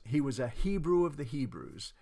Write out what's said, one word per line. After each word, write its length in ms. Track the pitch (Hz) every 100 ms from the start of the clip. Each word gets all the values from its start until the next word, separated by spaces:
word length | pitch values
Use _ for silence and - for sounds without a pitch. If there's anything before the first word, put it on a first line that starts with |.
he 160 | 113 143
was 180 | 139 117
a 100 | 120
Hebrew 580 | - 190 196 160 175 175
of 100 | 147
the 80 |
Hebrews, 680 | 135 139 131 80 64 95 - -